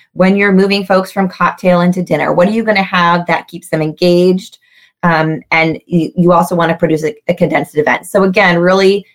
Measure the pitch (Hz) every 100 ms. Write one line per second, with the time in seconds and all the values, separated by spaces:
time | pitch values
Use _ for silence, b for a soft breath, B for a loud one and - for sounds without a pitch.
0 | b - 185 202 202 190 196 202 190 190
1 | 185 202 185 - 180 - 185 175 180 185
2 | 175 147 147 160 185 226 220 196 185 185
3 | 170 175 175 160 - 170 - 160 156 156
4 | 175 175 180 185 - _ b b b _
5 | 175 160 160 156 - 165 165 156 - 175
6 | 156 180 170 170 180 175 165 170 165 156
7 | 156 - - 175 165 151 160 151 147 120
8 | - 196 190 196 190 170 175 190 196 202
9 | b